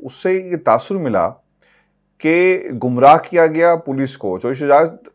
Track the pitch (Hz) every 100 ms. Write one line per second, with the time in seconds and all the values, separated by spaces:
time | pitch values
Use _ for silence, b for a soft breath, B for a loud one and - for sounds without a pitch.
0 | 131 - 185 190 180 170 - 117 - 196
1 | 147 98 85 - _ _ _ _ _ _
2 | _ _ 156 165 185 185 - 120 123 123
3 | 135 160 - 175 160 160 170 165 156 135
4 | 135 - 101 92 123 131 147 143 165 -
5 | -